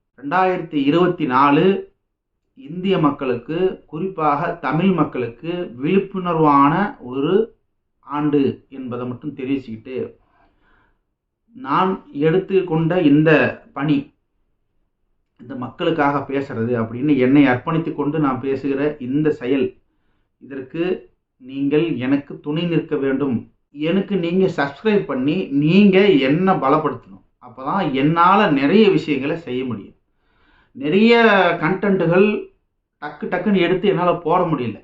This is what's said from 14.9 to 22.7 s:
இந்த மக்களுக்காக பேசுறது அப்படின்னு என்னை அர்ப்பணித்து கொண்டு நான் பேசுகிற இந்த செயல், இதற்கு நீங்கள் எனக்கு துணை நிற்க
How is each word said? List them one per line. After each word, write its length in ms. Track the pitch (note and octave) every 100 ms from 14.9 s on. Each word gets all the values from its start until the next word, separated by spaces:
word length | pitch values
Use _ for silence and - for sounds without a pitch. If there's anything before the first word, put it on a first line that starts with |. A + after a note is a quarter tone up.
| _ _ _ _ _
இந்த 160 | - B2+
மக்களுக்காக 640 | B2 - E3+ D3 C#3+ C#3+
பேசுறது 540 | C3+ C#3 C3+ A#2 A#2 A#2+
அப்படின்னு 420 | A2 A#2 D3+ C3+
என்னை 260 | B2+ D3 C3+
அர்ப்பணித்து 480 | A#2+ - D#3+ -
கொண்டு 260 | - C#3+ D#3+
நான் 200 | C#3+ B2
பேசுகிற 560 | C3+ C3+ D3 C3+ D3 D3
இந்த 320 | B2 C#3+ D3+
செயல், 360 | D3 B2+ C#3 B2+ - _ _ _ _ _ _
இதற்கு 420 | B2 C#3 B2+ D#3+ F3 - - _ _ _
நீங்கள் 480 | B2+ C#3 C#3+ D3+ E3 B2+
எனக்கு 420 | B2+ C#3+ - -
துணை 240 | D3 D#3+
நிற்க 300 | F3